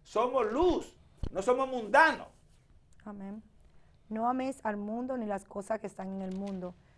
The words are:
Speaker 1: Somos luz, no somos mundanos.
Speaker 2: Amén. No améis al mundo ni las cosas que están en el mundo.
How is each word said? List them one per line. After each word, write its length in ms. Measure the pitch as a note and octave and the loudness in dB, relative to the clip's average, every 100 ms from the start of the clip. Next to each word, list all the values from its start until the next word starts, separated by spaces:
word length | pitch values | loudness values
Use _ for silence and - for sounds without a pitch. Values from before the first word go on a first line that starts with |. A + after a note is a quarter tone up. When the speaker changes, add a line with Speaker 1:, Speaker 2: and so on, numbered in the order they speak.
Speaker 1:
Somos 480 | - G#3 B3 C4 A3 | -4 0 2 2 2
luz, 440 | A#3+ F4+ D4 - - - - - | 4 4 4 -2 -12 -20 -8 -6
no 100 | F3+ | -2
somos 260 | G3+ B3 C4+ | 2 2 2
mundanos. 600 | B3+ G#3+ C4 D#4+ A#3 - - _ - _ - _ - - | -2 4 8 8 6 -6 -18 _ -20 _ -20 _ -18 -14
Speaker 2:
Amén. 380 | G3+ G3 G#3+ - - - - - - - | -12 -10 -12 -14 -20 -20 -20 -20 -20 -8
No 180 | A3 A#3 | -2 0
améis 300 | B3+ C4 C4+ | 0 -2 -4
al 140 | A3 G#3 | -4 -4
mundo 400 | G3+ A3+ B3+ B3+ | -4 -6 -4 -4
ni 80 | G#3+ | -2
las 200 | G3 - | -4 -6
cosas 340 | G#3+ G3 A3 | -10 -4 -4
que 80 | G3+ | -4
están 220 | G3 F#3+ | -8 -8
en 120 | F#3+ | -6
el 140 | F#3+ F#3+ | -6 -6
mundo. 400 | G3+ G3 F3+ F3+ - | -6 -6 -8 -12 -20